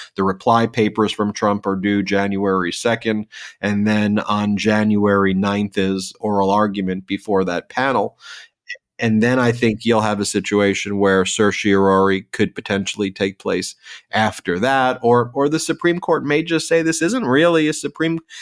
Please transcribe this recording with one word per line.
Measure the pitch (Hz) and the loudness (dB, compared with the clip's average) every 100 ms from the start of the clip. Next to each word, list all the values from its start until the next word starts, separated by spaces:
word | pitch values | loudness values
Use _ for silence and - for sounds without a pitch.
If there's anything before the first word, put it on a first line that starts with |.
| - - | -12 -2
The | |
reply | 95 95 - 117 113 | -2 0 0 2 2
papers | 120 107 95 104 | 0 0 0 -2
from | - 104 | 0 -4
Trump | 104 107 104 101 | 0 -2 0 -2
are | 95 | -2
due | 98 101 | 0 0
January | 95 98 101 98 98 95 87 | 0 0 0 -2 0 0 -2
second. | - 117 117 113 110 107 - - - | -2 -2 -2 -2 -4 -6 -14 -20 -6
And | 101 101 107 | -2 0 2
then | 107 104 104 | 2 2 0
on | - 104 104 101 | 0 -2 0 0
January | 107 107 107 104 104 101 98 | 0 2 2 2 2 4 2
ninth | 95 101 101 104 101 | 0 0 -2 -2 -2
is | 95 95 95 - | -2 -2 -6 -8
oral | 107 101 98 | -4 0 2
argument | 101 107 98 92 92 92 | 2 0 -2 -4 -6 -6
before | 98 - 98 92 | -8 -2 -2 0
that | 87 - | -4 -6
panel. | - 135 123 107 - - - - _ - - _ - | -4 0 0 -2 -8 -20 -20 -20 _ -18 -18 _ -6
And | 113 110 | 0 2
then | 117 127 | 2 2
I | 120 | 2
think | 120 117 107 113 | 2 0 0 0
you'll | 110 | 2
have | 107 101 | 2 0
a | 101 | -2
situation | 104 95 104 101 98 - 101 | -2 0 2 2 0 -4 0
where | 101 95 | 2 2
certiorari | 92 - 104 - 107 98 98 95 98 95 - | 2 2 0 2 2 4 4 4 4 0 -4
could | - 101 | -4 -4
potentially | - - 101 98 - 101 | -4 -4 -4 -4 -4 -6
take | 95 98 101 | -2 -4 -4
place | 101 90 92 - - - _ | -4 -4 -4 -12 -20 -20 _
after | 101 110 - - 87 | -2 -2 -2 -4 -2
that, | 120 135 127 123 | 0 2 0 0
or, | 117 120 120 | 2 2 2
or | 120 143 | 0 0
the | 156 | 0
Supreme | - 156 175 175 | -2 -2 0 0
Court | - 156 135 | 0 -2 0
may | 147 | -2
just | 165 165 - | 0 -2 0
say, | 165 | 0
"This | 160 160 | 0 0
isn't | 165 247 | -2 -2
really | 151 131 170 165 151 | 2 4 4 4 2
a | |
Supreme, | 147 143 - 160 165 - - | -2 -8 -4 -4 -4 -8 -16